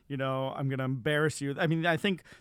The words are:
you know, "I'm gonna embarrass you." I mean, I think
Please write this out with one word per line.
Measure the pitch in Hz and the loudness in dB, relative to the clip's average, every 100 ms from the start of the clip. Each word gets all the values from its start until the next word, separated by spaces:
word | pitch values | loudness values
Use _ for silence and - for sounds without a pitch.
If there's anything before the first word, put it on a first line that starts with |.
| - | -8
you | 139 | -4
know, | 135 131 135 - | -2 0 -2 -2
"I'm | 135 | -2
gonna | 135 131 | 0 -2
embarrass | 135 151 151 156 - | -2 0 2 2 0
you." | 139 143 | -4 0
I | 165 | 2
mean, | 165 170 | 2 2
I | 160 | 2
think | 202 185 - - | 2 -2 -6 -14